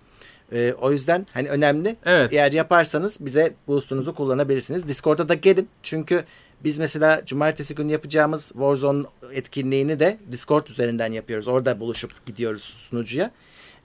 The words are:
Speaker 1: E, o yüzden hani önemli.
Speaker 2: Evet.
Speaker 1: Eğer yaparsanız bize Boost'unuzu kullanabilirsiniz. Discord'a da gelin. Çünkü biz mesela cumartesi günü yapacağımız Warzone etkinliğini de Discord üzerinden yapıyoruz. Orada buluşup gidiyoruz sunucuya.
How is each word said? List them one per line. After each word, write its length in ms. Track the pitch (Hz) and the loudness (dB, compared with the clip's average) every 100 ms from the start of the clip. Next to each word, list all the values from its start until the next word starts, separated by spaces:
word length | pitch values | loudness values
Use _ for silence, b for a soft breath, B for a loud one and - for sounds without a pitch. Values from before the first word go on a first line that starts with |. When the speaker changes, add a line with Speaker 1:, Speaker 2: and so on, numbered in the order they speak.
| B B B B B | B B B B B
Speaker 1:
E, 200 | 120 120 | -2 -2
o 200 | 127 131 | 0 0
yüzden 340 | 143 135 175 196 | 0 2 0 -2
hani 160 | 127 143 | -6 -2
önemli. 480 | 143 147 147 190 - | 2 2 2 -2 -4
Speaker 2:
Evet. 280 | 170 175 127 | 2 4 4
Speaker 1:
Eğer 200 | 147 143 | 4 4
yaparsanız 680 | 151 156 175 160 156 190 - | 2 4 4 4 0 -2 -4
bize 340 | 143 135 160 - - | -2 2 2 0 -2
Boost'unuzu 460 | 143 - 135 139 | -2 -2 -6 -6
kullanabilirsiniz. 760 | - 139 127 139 135 127 165 160 | -4 -2 0 0 0 -2 -6 -4
Discord'a 400 | 143 160 151 160 | -2 2 2 2
da 60 | |
gelin. 340 | 170 190 185 196 _ | 2 4 4 0 _
Çünkü 420 | - 160 156 180 147 b b b | -8 -6 0 -2 -2 b b b
biz 140 | 151 147 | -4 -2
mesela 460 | 151 156 156 156 - | -2 2 4 4 0
cumartesi 480 | 131 151 156 143 | -2 0 0 -6
günü 180 | 147 151 | -4 -2
yapacağımız 560 | 151 147 156 151 156 143 | -4 -2 2 2 0 -6
Warzone 560 | 117 139 139 139 143 143 _ 123 | -2 0 2 0 0 -4 _ -14
etkinliğini 680 | 135 - - 135 135 139 151 | -12 -8 -6 -2 0 0 2
de 180 | 160 220 - | 2 0 -10
Discord 340 | 120 - 151 156 | -8 0 0 0
üzerinden 460 | - 120 117 113 | -2 -2 -2 -4
yapıyoruz. 360 | 110 110 110 107 | -6 -8 -6 0
Orada 320 | 127 127 113 | 0 0 -2
buluşup 460 | 117 113 117 - - | -4 -6 -8 -12 -14
gidiyoruz 360 | 101 117 107 | -6 -6 -4
sunucuya. 680 | - - - 120 107 127 220 - B B B B | -8 -8 -8 -6 -4 -4 -4 -6 B B B B